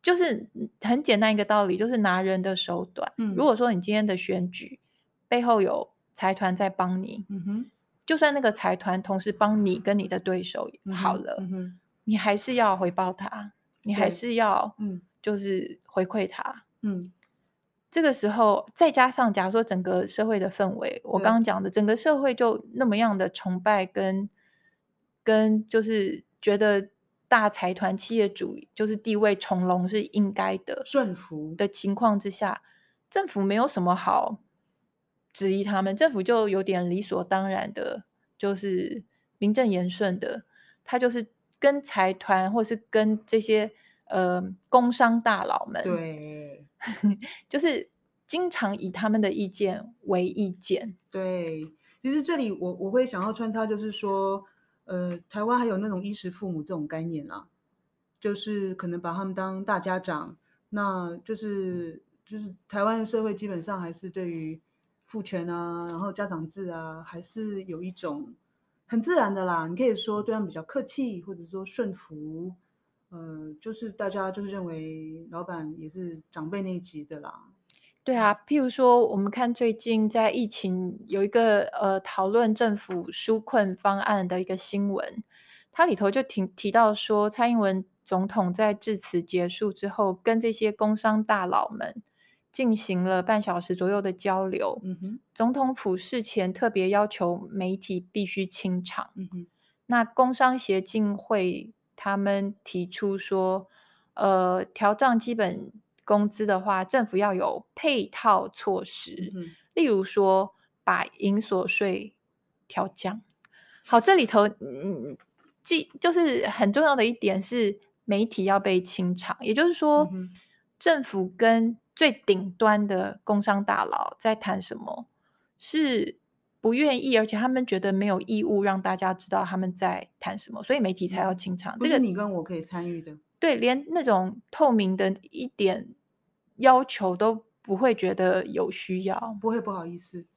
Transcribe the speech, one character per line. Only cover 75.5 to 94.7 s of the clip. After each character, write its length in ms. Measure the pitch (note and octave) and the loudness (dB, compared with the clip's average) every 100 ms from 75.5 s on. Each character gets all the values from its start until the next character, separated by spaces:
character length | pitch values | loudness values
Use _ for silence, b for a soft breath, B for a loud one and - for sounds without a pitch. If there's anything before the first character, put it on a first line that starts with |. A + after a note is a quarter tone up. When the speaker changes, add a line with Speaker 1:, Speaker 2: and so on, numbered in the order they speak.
| E3+ D#3 E3 | -8 -10 -12
Speaker 2:
也 100 | D#3 | -14
是 320 | F3+ F3+ D#3+ _ | -12 -12 -12 _
长 220 | E3+ D#3 | -12 -8
辈 100 | G3+ | -6
那 140 | F#3+ | -6
一 60 | F3+ | -6
级 240 | F3+ D#3 | -10 -16
的 160 | D3 D3+ | -14 -14
啦。 240 | D3 - - _ _ B B B | -14 -16 -20 _ _ B B B
Speaker 1:
对 140 | - B3 | -2 4
啊， 160 | G#3+ | 4
Speaker 2:
嗯。 60 | G#3 _ | 2 _
Speaker 1:
譬 120 | D4 | 2
如 80 | B3+ | 2
说 380 | A#3 B3+ A#3+ A#3 | 4 6 8 6
我 100 | G3 | 2
们 140 | G3+ | -2
看 240 | A3 A#3+ | 0 -2
最 180 | A#3 A#3 | 2 0
近 380 | A3+ A#3+ A3+ G#3+ | 0 0 2 2
在 220 | A3+ A3 | 4 2
疫 160 | - A3 | 2 -2
情 500 | - F#3+ F#3 F3+ F3 - | -4 -4 -2 -4 -8 -6
有 160 | G3 | -2
一 60 | G3+ | 2
个， 340 | A#3 A#3 G#3 - | 4 4 4 2
呃， 340 | - G3+ G3 | 0 0 0
讨 280 | - - F#3+ | -2 -2 2
论 240 | A3 A#3 | 4 4
政 240 | G#3+ A#3 G#3 | 4 2 0
府 320 | - F#3 E3+ | -4 -6 -6
纾 280 | F3 - A3 | -8 0 0
困 360 | A3 A#3+ G3+ F#3 | 2 2 2 0
方 240 | G3+ G3 | 0 0
案 260 | G3 G#3 F3+ | 0 0 0
的 140 | F3+ | -2
一 40 | |
个 120 | F#3 F#3 | -2 -6
新 360 | - G3+ G3+ | -4 -2 -2
闻， 300 | G3 - - - b b b b | -2 -4 -10 -16 b b b b
它 160 | - F4 | 2 2
里 80 | |
头 160 | G#3 G3 | 4 2
就 100 | A3+ | 0
提， 260 | C4 - F#3+ | -2 -2 -4
提 240 | - G3+ | -4 2
到 200 | A3 A3+ | 6 6
说 380 | G#3+ - G#3+ G#3 | 4 0 2 2
蔡 160 | G#3 A#3+ | 2 2
英 100 | A#3 | 4
文 280 | G3 F#3+ F#3 _ | 2 0 -4 _
总 240 | - F#3 G3 | -4 -2 0
统 260 | G#3 F#3 | 0 0
在 220 | F3+ G#3+ | 2 0
致 220 | G#3 - G3+ | 0 -4 -4
辞 260 | - F3+ | -2 -4
结 260 | E3+ F#3 F3 | 0 -2 -2
束 240 | F3+ G#3+ | -2 -4
之 160 | F#3+ G3 | -4 -8
后， 240 | G3 G3+ | 0 0
跟 280 | F#3 - A3+ | 0 2 2
这 120 | A3+ | 2
些 200 | A3 G#3+ | 0 -2
工 240 | G#3 G#3+ G#3+ | 0 0 2
商 260 | A3+ G#3+ | 2 2
大 240 | G#3+ G#3 F3+ | 2 0 2
佬 220 | - - | 0 -2
们 320 | G#3+ - - - _ _ _ _ | -6 -10 -10 -20 _ _ _ _
进 260 | - B3+ G#3+ | -2 0 0
行 260 | - F#3 | 0 -2
了 180 | F#3 F#3 | 2 0
半 180 | F3+ G#3+ | 2 0
小 200 | G#3 F3 | 0 -4
时 160 | F3 F3+ | -4 -2
左 120 | F3+ | 0
右 140 | G3+ | 0
的 100 | F#3+ | -2
交 340 | F#3 G3+ F#3+ F#3+ | -4 0 0 0
流。 320 | F#3 - | -2 -2